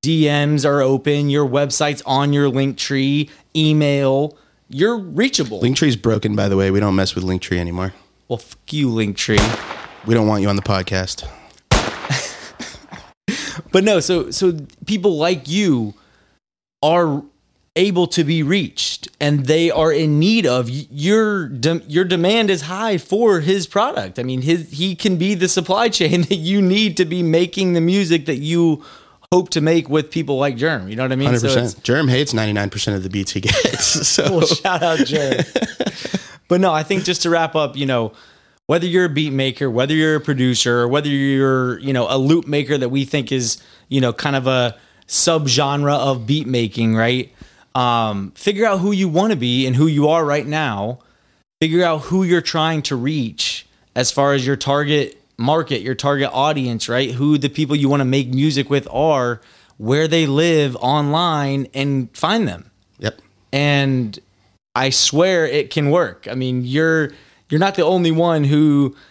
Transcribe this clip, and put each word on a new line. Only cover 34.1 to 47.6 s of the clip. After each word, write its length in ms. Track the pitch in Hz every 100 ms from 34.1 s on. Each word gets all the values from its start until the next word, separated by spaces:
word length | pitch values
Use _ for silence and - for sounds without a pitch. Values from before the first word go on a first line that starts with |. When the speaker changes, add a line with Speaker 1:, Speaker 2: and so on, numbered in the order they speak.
| - 151 180
Speaker 1:
Well, 100 | 156
shout 340 | - 196 180
out 180 | 170 160 277
Germ. 300 | 156 139 -
Speaker 2:
<laughs> 1080 | - - 233 - 247 - - 190 - - _
Speaker 1:
But 120 | 180
no, 120 | 185
I 80 | 156
think 220 | 156 196
just 180 | 175 175
to 60 | 170
wrap 260 | 165 160 156
up, 220 | 147 139
you 80 | 139
know, 280 | 123 110 - - _ _ _ _
whether 220 | 160 175
you're 180 | 175 180
a 40 |
beat 240 | 143 151
maker, 360 | 135 135 123 139
whether 240 | 117 135
you're 220 | 156 156 156
a 40 |
producer, 580 | - 135 127 120 - 120
or 80 | 120
whether 200 | 139 147
you're, 680 | 139 139 135 135 131 127 113
you 160 | 139
know, 140 | 131 110
a 80 | 135
loop 300 | 135 170 151
maker 280 | 143 143 143
that 140 | 127
we 160 | 135 135
think 260 | 151 120
is, 300 | 135 120 - - - _
you 140 | 139
know, 100 | 127
kind 220 | 117 151 139
of 120 | 127
a 280 | 131 120 113 _ _ _
subgenre 840 | - - 165 143 120 143 143 143 143
of 300 | 135 131 110
beat 220 | 147 127
making, 480 | 127 117 - 113 110
right? 360 | 117 127 127 _ - _